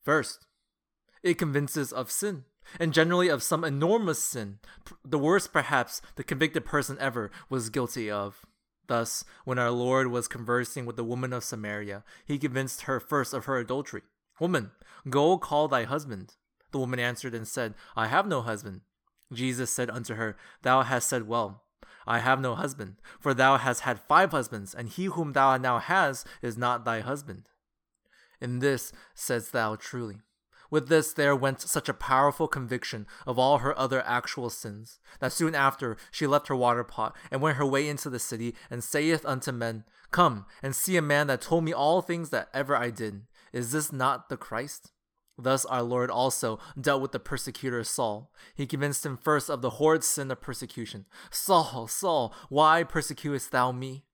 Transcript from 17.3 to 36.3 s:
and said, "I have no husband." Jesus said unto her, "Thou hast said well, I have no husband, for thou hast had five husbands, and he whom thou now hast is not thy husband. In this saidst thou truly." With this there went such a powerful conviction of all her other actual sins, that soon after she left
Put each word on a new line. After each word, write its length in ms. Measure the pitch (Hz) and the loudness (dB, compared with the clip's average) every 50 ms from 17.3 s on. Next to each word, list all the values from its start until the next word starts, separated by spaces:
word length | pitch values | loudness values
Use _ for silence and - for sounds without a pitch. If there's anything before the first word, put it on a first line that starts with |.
| 117 | -8
and 100 | 117 110 | -8 -8
said, 300 | 110 - - 123 113 104 - - - - - | -6 -4 -4 -4 -4 -6 -10 -20 -12 -4 -2
"I 100 | 110 110 | -2 2
have 180 | 123 165 196 | 2 2 2
no 160 | 208 170 135 | 2 0 -2
husband." 420 | 113 117 110 104 - 104 95 90 - _ _ _ _ _ _ _ _ _ - | -2 -2 -4 -6 -6 -10 -14 -14 -16 _ _ _ _ _ _ _ _ _ -8
Jesus 360 | 113 123 131 127 120 131 117 | -4 -2 -2 -2 -2 -4 -4
said 180 | - - 123 120 | -2 -2 -4 -4
unto 260 | 117 127 120 - 120 | -4 -8 -8 -8 -6
her, 220 | 110 113 110 104 - - - - _ | -4 -4 -6 -6 -8 -16 -20 -20 _
"Thou 220 | - 127 127 131 131 | 0 4 4 4 4
hast 260 | 117 131 123 117 - | 4 2 0 0 0
said 180 | - 127 113 107 | -2 -2 -2 -2
well, 380 | 113 120 113 101 98 113 _ _ _ _ - - - - - - | -2 -2 -2 -2 -4 -12 _ _ _ _ -20 -20 -20 -18 -6 -2
I 120 | 117 117 | -2 0
have 200 | 120 127 131 135 | 4 4 2 2
no 160 | 135 127 117 | 2 -2 -2
husband, 460 | 151 180 143 135 - 110 92 92 _ - - - - | -2 -4 -6 -6 -6 -10 -12 -12 _ -20 -20 -20 -4
for 140 | - 143 135 | 0 0 4
thou 240 | 120 131 135 139 131 | 6 6 6 6 6
hast 240 | 110 131 123 - | 4 2 0 0
had 180 | - 131 120 104 | 0 -4 -4 -4
five 320 | - - 147 160 190 196 | 0 4 6 6 6 6
husbands, 420 | 165 147 123 - - 110 98 95 - | 2 0 -2 -2 -6 -10 -10 -10 -10
and 140 | - 120 113 | -10 -10 -10
he 200 | - - 180 190 | -6 -4 -4 -4
whom 260 | - 165 165 147 135 | -2 -2 -4 0 4
thou 240 | 143 135 135 131 131 | 4 6 6 6 4
now 220 | 127 127 123 117 | 2 2 0 0
hast 460 | - - 170 190 185 147 135 127 - - - - | 0 2 2 4 4 2 0 -4 -8 -14 -16 -8
is 160 | - 123 110 110 | -6 -6 -4 -2
not 280 | 123 123 123 117 113 | 0 0 0 0 -2
thy 160 | 120 113 113 | -2 -2 -2
husband. 480 | 104 113 135 147 143 143 95 - - _ _ _ _ _ _ _ _ _ _ _ _ _ _ _ _ _ _ _ | -2 -4 -6 -6 -6 -12 -14 -14 -16 _ _ _ _ _ _ _ _ _ _ _ _ _ _ _ _ _ _ _
In 200 | - 120 123 123 | -8 -6 -4 0
this 340 | 127 143 139 120 - - - - - - _ | 2 2 2 2 -2 -8 -14 -18 -20 -20 _
saidst 360 | - - - 127 120 107 - | -10 -4 -2 -2 -2 -2 -2
thou 240 | - 127 113 107 107 | -2 0 0 0 -2
truly." 460 | 107 - - - 123 120 110 98 104 _ _ _ _ _ _ _ _ - _ | -4 -8 -10 -8 -8 -8 -8 -10 -12 _ _ _ _ _ _ _ _ -14 _
With 200 | - 156 147 127 | 0 0 2 6
this 220 | 165 160 147 151 | 4 4 4 4
there 240 | - - 147 143 143 | 0 2 4 4 4
went 240 | 135 123 135 131 - | 4 2 0 -2 -2
such 300 | - - - 156 - - | -4 -2 -2 -2 -2 -2
a 40 | 135 | -6
powerful 540 | - - - 131 131 139 143 139 - 165 147 | -4 0 2 4 6 6 4 4 2 -2 -2
conviction 600 | - 139 127 117 127 123 - - - 110 104 - - - - | -2 -4 -4 -6 -6 -6 -6 -8 -10 -10 -12 -14 -18 -14 -6
of 140 | - 127 120 | -4 0 2
all 180 | 127 131 147 139 | 4 6 4 4
her 180 | 120 135 143 | 4 0 0
other 300 | - 131 131 135 131 123 | 0 0 0 0 -2 0
actual 460 | - 120 123 120 - - - 123 120 | 0 -2 -2 -2 -4 -8 -6 -6 -6
sins, 480 | - - - 117 101 104 110 113 - _ _ - - - | -8 -8 -10 -12 -12 -12 -16 -18 -20 _ _ -20 -12 -4
that 140 | - 127 - | -4 -4 -2
soon 220 | - 170 160 165 | 0 -2 0 2
after 420 | 147 139 135 135 - - 123 110 - - - | 4 4 4 4 2 -4 -6 -6 -6 -10 -14
she 160 | - - 156 | -6 -2 0
left 200 | 143 | 4